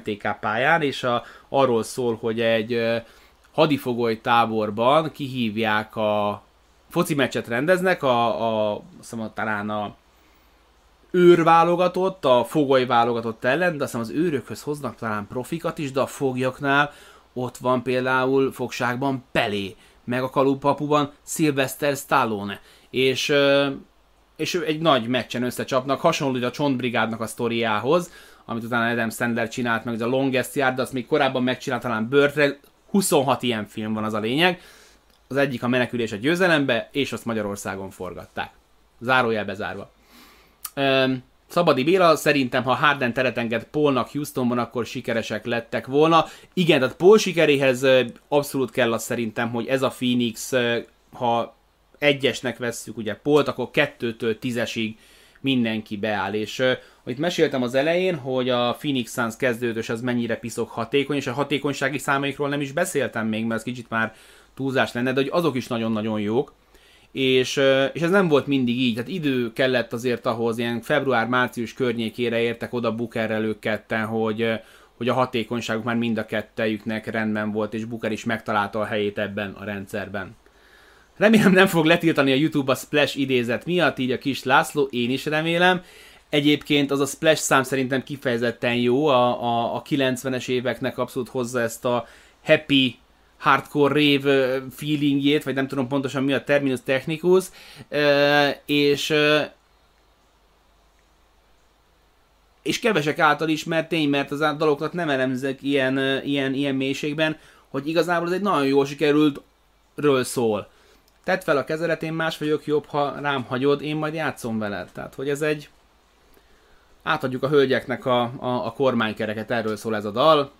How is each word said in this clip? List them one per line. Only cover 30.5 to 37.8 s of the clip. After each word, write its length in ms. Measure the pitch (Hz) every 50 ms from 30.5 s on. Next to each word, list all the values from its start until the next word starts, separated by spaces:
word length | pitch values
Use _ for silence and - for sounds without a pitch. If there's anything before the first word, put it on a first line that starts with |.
| -
Yard, 220 | 147 135 131 127
de 60 | 131 123
azt 100 | - 131
még 140 | 127 117
korábban 360 | - 160 147 143 131 131 131 123
megcsinált 400 | 127 127 - - 139 127 113 -
talán 260 | 127 113 110 110 120
Burt 260 | 139 143 143 143 143
Reynolds, 260 | 151 143 143 139 - _ _ _ _ _ _
huszonhat 520 | - 202 190 - 185 147 131 139 123 - -
ilyen 240 | 120 117 110 104
film 280 | - - 113 107 110 110
van, 100 | 107 107
az 100 | 107 110
a 60 | 107
lényeg. 400 | 104 113 127 151 175 185 175 180 - - - - - - _ _ _ _ _ _ _ _
Az 80 | 127
egyik 260 | 139 139 135 123 117 127
a 60 | 123
Menekülés 440 | 123 127 120 117 - 120 117 107 113
a 40 |
győzelembe, 720 | 98 110 147 175 175 190 175 165 147 139 131 120 113 - - -
és 200 | 143 131 - -
azt 120 | 107 -
Magyarországon 640 | 117 113 110 104 101 101 98 - 104 98 95